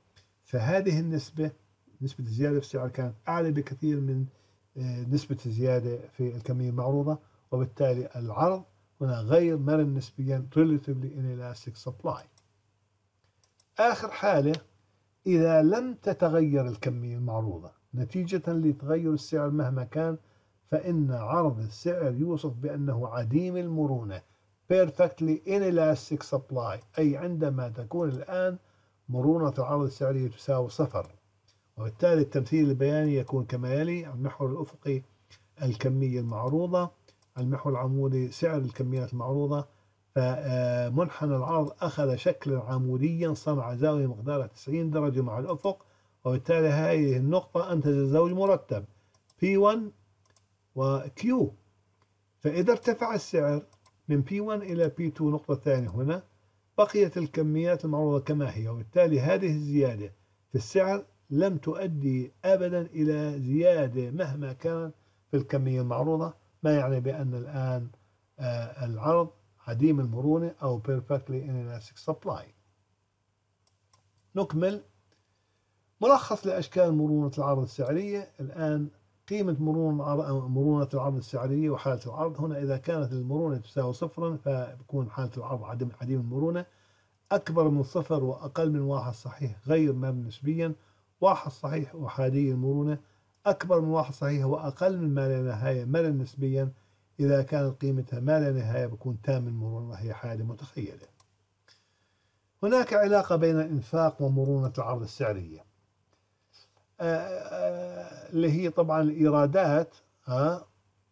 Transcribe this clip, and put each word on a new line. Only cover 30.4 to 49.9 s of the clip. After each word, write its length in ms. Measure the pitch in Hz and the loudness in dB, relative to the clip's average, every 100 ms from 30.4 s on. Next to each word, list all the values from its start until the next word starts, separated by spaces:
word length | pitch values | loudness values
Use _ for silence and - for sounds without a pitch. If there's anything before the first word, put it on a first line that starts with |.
| - 131 123 | -2 -2 -2
صفر. 360 | - 104 95 - - _ _ _ _ _ - | -2 -2 -2 -8 -14 _ _ _ _ _ -10
وبالتالي 460 | 110 110 175 160 | -8 0 4 4
التمثيل 480 | 139 139 - 160 143 | 4 0 0 2 4
البياني 460 | 131 139 151 151 139 | 4 2 2 2 0
يكون 280 | 127 135 | 0 -2
كما 300 | 120 127 127 | -2 -4 -2
يلي: 300 | 139 170 175 156 | -2 0 -2 -6
على 80 | |
المحور 360 | 127 135 - 131 | -6 -6 -4 -4
الأفقي 520 | 139 151 - 143 131 - _ _ - _ - | -4 -8 -8 -4 -4 -6 _ _ -20 _ -6
الكمية 580 | 135 107 131 131 135 123 | -4 0 0 0 0 -2
المعروضة، 720 | 117 110 127 156 175 180 170 - _ _ _ 131 | -4 -4 -2 0 2 0 0 -6 _ _ _ -6
المحور 340 | 123 135 147 | -4 -2 -2
العمودي 580 | 123 131 135 135 131 123 | -2 0 0 2 0 -2
سعر 280 | - 165 151 | -2 -2 0
الكميات 540 | 127 - 127 131 123 | -2 -4 -4 -4 -4
المعروضة، 540 | 120 123 139 143 147 139 _ _ _ _ | -6 -2 -2 0 -2 -6 _ _ _ _
فمنحنى 1200 | 131 127 127 135 127 123 123 120 135 175 - 151 135 | 0 0 0 -2 0 0 0 0 0 0 -2 -2 0
العرض 360 | 127 156 147 - | 0 0 0 -2
أخذ 360 | 175 151 139 123 | -6 0 0 2
شكلاً 460 | 139 127 147 131 | 0 0 -2 -4
عمودياً 720 | 113 131 127 127 156 165 165 | -2 -2 0 0 0 0 -2
صنع 400 | 151 156 143 120 | -2 -2 -2 -2
زاوية 320 | 123 151 151 135 | 0 2 2 0
مقدارها 400 | 110 123 147 113 | -4 -4 -4 -4
تسعين 440 | - - 160 165 | -10 -6 -4 -2
درجة 300 | 151 147 131 | 0 0 0
مع 180 | 123 110 | -2 -4
الأفق، 460 | 170 160 196 190 _ _ _ _ | -4 -4 -4 -6 _ _ _ _
وبالتالي 440 | 127 131 - 165 156 | -2 -2 2 4 4
هذه 480 | 147 160 160 143 127 | 4 4 4 4 4
النقطة 560 | 139 180 - 170 180 | 2 2 0 -2 0
أنتج 200 | 165 143 | 0 2
زوج 400 | 139 135 151 175 | 2 4 4 4
مرتب 520 | 180 196 185 - - - _ _ _ _ _ | 4 4 2 0 -6 -6 _ _ _ _ _
بي 160 | 185 196 | 2 6
وان 340 | 202 226 214 | 6 4 -2